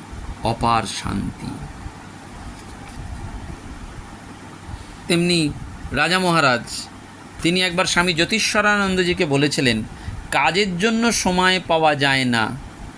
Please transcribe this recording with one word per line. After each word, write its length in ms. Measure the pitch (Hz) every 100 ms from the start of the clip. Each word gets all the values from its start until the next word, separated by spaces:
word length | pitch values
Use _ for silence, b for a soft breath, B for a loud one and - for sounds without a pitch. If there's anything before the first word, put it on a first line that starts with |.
| - - - -
অপার 400 | 110 113 117 117
শান্তি। 640 | 107 - - 101 - - - - - - - - - - - - - - - - - - - - - - - - - - - - - - - - - - - - - - -
তেমনি 420 | 170 175 175 151 139 - - -
রাজা 260 | 127 156 185
মহারাজ, 680 | 180 165 143 120 127 - - - - - - -
তিনি 180 | 160 185
একবার 260 | 185 175 175
স্বামী 260 | - 180
জ্যোতিষ্বরানন্দজিকে 1120 | 160 165 220 - 220 208 208 196 185 175 180 175
বলেছিলেন, 560 | 139 147 143 135 113 - B B B -
"কাজের 480 | 151 147 170 208 175
জন্য 340 | 214 226 233
সময় 480 | 214 196 180 185 185 -
পাওয়া 260 | 165 156
যায় 300 | 147 139 135
না, 260 | 127 117 110 127 - - -